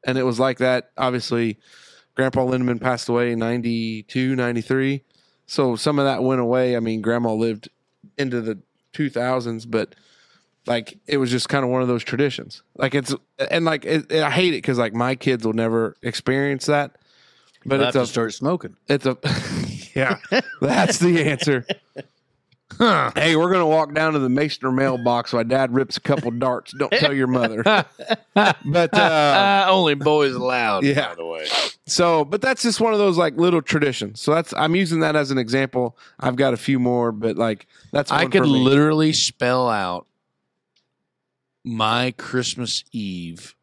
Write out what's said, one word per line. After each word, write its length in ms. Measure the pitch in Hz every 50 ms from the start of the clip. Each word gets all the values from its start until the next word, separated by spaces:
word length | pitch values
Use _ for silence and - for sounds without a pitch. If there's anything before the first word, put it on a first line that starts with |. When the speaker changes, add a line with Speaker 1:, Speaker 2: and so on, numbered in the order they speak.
| -
Speaker 1:
And 120 | - 127 131
it 60 | 127
was 160 | 127 117 110
like 180 | 131 135 127 -
that. 320 | 127 127 127 127 - _ _ -
Obviously, 600 | 131 127 123 123 113 - 123 117 117 113 104 _ _ _ - - - - - - _ _ _
Grandpa 300 | - 131 131 123 135 131
Lindemann 340 | 123 127 127 127 123 123 113
passed 300 | - 127 127 117 - -
away 240 | 120 120 120 120 117
in 60 | 113
ninety-two, 960 | 113 113 120 123 117 117 117 113 113 113 113 107 104 _ - 131 127 131 135
ninety-three. 680 | 127 123 120 120 117 113 - 131 135 135 135 139 139 _ _ _ _ _ _ _ _ _ -
So 280 | - - 143 131 120
some 240 | 110 - 156 147 143
of 60 | 139
that 180 | 139 131 - 123
went 160 | 127 131 127
away. 380 | 123 117 123 127 127 127 123 120
I 20 |
mean, 220 | 113 113 113 110
Grandma 320 | 104 113 117 120 120 117 110
lived 340 | 110 113 117 110 107 - - _ _ _ _ _ _ - - _ -
into 220 | 143 131 123 120
the 200 | 113 110 110 95 - _ _ _ _ _ _
two 160 | - 151 139
thousands, 560 | - 120 120 127 131 127 117 117 117 113 110
but, 300 | 117 113 113 98 - - _ _ _ _ _ _ _ _ _ _ _ _ _ _
like, 320 | - 120 117 110 - - - _ -
it 100 | 147 143
was 140 | 135 120
just 180 | 123 127 - -
kinda 180 | - 143 135 123
one 140 | 127 127
of 60 | 127 123
those 160 | 123 117 -
traditions. 580 | - - 120 143 143 123 - 107 101 - - _ _ _ -
Like, 180 | - 135 123
it's, 180 | 143 131 117 135 - _ _ _ - 135 -
and, 160 | - 170 165
like, 180 | 165 160 147 -
it, 300 | 92 156 160 147 _ -
I 160 | 156 151 147
hate 240 | 131 180 185 180 160
it 80 | 113
'cause, 160 | - - 131 120
like, 160 | 120 110 101
my 220 | 117 120 123 131
kids 300 | 127 - 143 131 120 110
will 80 | 110 110
never 440 | 113 113 113 113 113 113 107 - _ -
experience 640 | 120 117 - - - 131 135 139 143 139 131 - -
that. 300 | 147 147 143 139 _ _ _ _ _ _ _ _ _ _ _ _ _ _ _
But 120 | - - 135
Speaker 2:
They'll 100 | 139 123
Speaker 1:
it's 80 | 123
Speaker 2:
have 80 | 139 123
Speaker 1:
a 20 |
Speaker 2:
to 60 | 110
start 220 | - 123 117 113 104
smoking. 440 | - 131 143 175 175 - 110 - _ _ -
Speaker 1:
It's 180 | 147 139 -
a, 120 | 131 127 -
<laughs> 760 | - 143 - - - - - - - - - - - - -
yeah, 240 | 139 131 131 110 - - - - 254 - - - -
that's 380 | - 139 - - 190 175 175 -
the 240 | 175 175 170 170 147
answer. 400 | 151 147 127 - 151 143 127 120 - 120 - _ _ _ 135 135 _ _ _ _ _ _ _ _ _ _ _ _ _ - -
Speaker 3:
Huh. 340 | 233 233 196 156 135 120 -
Speaker 1:
Hey, 220 | - 147 160 165
we're 160 | 156 165 175
gonna 160 | 185 185 175 156
walk 260 | 156 160 156 147 147
down 200 | 156 156 160 156
to 60 | 147
the 100 | 135 127
Maester 420 | 123 135 151 151 - - - 131
mailbox 640 | 127 131 135 135 131 123 117 123 120 120 117 - -
while 100 | 120 113
Dad 300 | 113 127 135 135 127 120
rips 240 | 131 135 - - -
a 20 |
couple 320 | _ - 143 147 - 123
darts. 420 | 113 120 131 131 123 117 - - - 135
Don't 140 | 143 -
tell 220 | - 233 - 147 139
your 140 | 135 135 127
mother. 360 | 127 127 120 117 110 107 117
Speaker 3:
<laughs> 220 | 196 214 196 151 - _ - - - 226 - _ _ _
Speaker 1:
But, 600 | 202 208 196 151 - - 139 147 175 170 160 -
uh, 720 | 208 208 180 160 156 147 147 139 165 196 196 196 196 196 185
Speaker 3:
<laughs> 20 |
Only 240 | 190 190 180 156 143
boys 400 | 139 139 151 151 151 147 139 127
allowed, 520 | 123 123 127 127 123 120 110 101 95 139
Speaker 1:
yeah. 240 | 139 139 139 139 113
Speaker 3:
by 60 | -
the 100 | - 82
way. 220 | 82 82 80 78 76 - - - - - _ _
Speaker 1:
So, 380 | - - - 175 170 175 160 147
but 180 | 139 185 208
that's 200 | 208 262 269 - -
just 160 | 240 202 -
one 140 | 226 233 220
of 60 | 208
those, 180 | 208 196 175 165
like, 180 | 175 160 131
little 260 | 147 170 180 175 165
traditions. 600 | 147 - - 160 147 143 123 - 110 101 104 -
So 120 | - - 151
that's, 200 | 165 170 - -
I'm 200 | - 151 156 165
using 280 | 185 196 160 165 160
that 160 | 160 156 151 151
as 140 | 147 135
an 60 | 139 131
example. 600 | 123 110 120 135 135 131 - 127 123 117 - _ - - _ _
I've 200 | 139 127 127 123
got 160 | 139 135 120
a 40 | 113
few 220 | - - 139 131
more, 320 | 123 123 123 123 120 117
but, 240 | 113 104 110 110 98
like, 320 | 80 113 113 110 101 - _ _ - _ -
that's 180 | - - 143 -
Speaker 3:
I 140 | - 143 170
Speaker 1:
one 80 | 175
Speaker 3:
could 120 | - 190 170
Speaker 1:
for 40 | 151
me. 120 | 135 131
Speaker 3:
literally 520 | 127 131 135 143 147 151 156 156 156 156
spell 560 | 156 - - - - _ 123 123 127 127 127 120
out 400 | 113 104 95 90 87 90 - _ _ _ _ _ _ _ _ _ _ _ _ _ _ _ _ _ _ _ _ _ _ _ _ _ _ _ _ _ _ _ _
my 460 | 123 117 110 110 110 113 120 123 127 120 -
Christmas 680 | - - - 127 123 - - - 123 113 - - - _ _
Eve. 600 | 117 104 98 92 90 87 85 85 82 - - - _